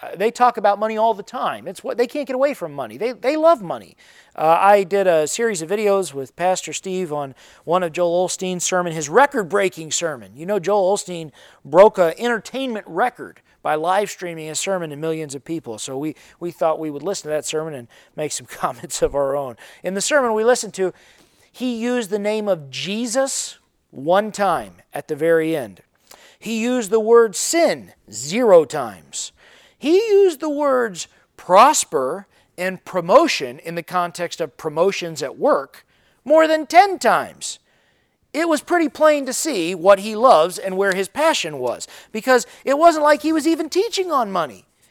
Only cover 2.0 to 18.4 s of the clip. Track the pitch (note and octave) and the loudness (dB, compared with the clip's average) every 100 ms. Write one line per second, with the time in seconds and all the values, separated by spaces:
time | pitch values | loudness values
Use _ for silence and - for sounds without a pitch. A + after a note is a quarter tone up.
2 | A#3+ D4 C4+ B3+ C#4 C4+ E3+ C#3+ A#2+ A#2 | -4 -4 -6 -2 -2 -2 -10 -8 -10 -6
3 | A3 B3 B3 D#4 D#4+ E4 F3+ C3 F2+ _ | -6 -4 -2 2 4 2 0 -10 -10 _
4 | - - _ - D#3 E3 G3 G#3 F#3+ G3 | -20 -20 _ -4 2 4 6 4 4 0
5 | F#3 E3 D3+ - A#3 G3 D#3+ G#3 G#3 G3 | 2 2 2 -2 -2 -2 -4 -2 0 0
6 | F3+ C#3 C3+ - F3 F#3 - D3+ F#3+ F#3 | -2 -8 -12 -4 -2 -2 -4 -10 -6 -6
7 | F3+ D3 C#3 C3 - - - F3 F3+ D3+ | -6 -6 -8 -14 -20 -20 -2 0 0 0
8 | F3 E3+ F3+ - F#3 F3+ - F#3 F3+ D#3+ | 0 2 -2 -4 -6 -4 -2 -2 -2 -4
9 | C#3+ F3 C#4+ B3+ F3+ G3 F#3+ F3 D#3+ - | 0 4 4 2 -2 0 0 -4 -8 -6
10 | E3+ C3+ G2 A2+ E3+ G#3 E3 G#3 F#3 G3+ | -6 -8 -14 -16 -4 -4 0 0 2 -2
11 | - F3 D#3+ _ - _ C#3+ D#3 G#3+ G#3+ | -4 -12 -12 _ -20 _ 0 8 8 8
12 | E3+ - A#3+ A3+ - B3+ C4+ A3 - E3+ | 0 0 -4 -4 -6 -8 -6 -8 -8 -4
13 | A#3+ - A2+ - _ _ D3 D#3 D#3+ F#3+ | -4 -4 -16 -18 _ _ -4 -2 0 -2
14 | G3+ - F3 E3 D#3 D3+ - F#3+ E3 C#3+ | -2 -8 -12 -12 -10 -8 -4 -6 -6 -8
15 | D#3+ D#3+ D#3 C3+ - E3 - G#2+ - C3+ | -6 -6 -8 -12 -10 -10 -8 -12 -10 -8
16 | D#3 - - _ F3 D#3+ E3 D#3 D#3+ C#3+ | -8 -10 -20 _ -12 -2 -2 -2 -6 -8
17 | D#3 G3 D3+ D3+ - D#3 D#3+ C#3+ A#2+ _ | -8 -8 -6 -6 -4 -6 -6 -12 -16 _
18 | _ - D3+ - | _ -10 -8 -8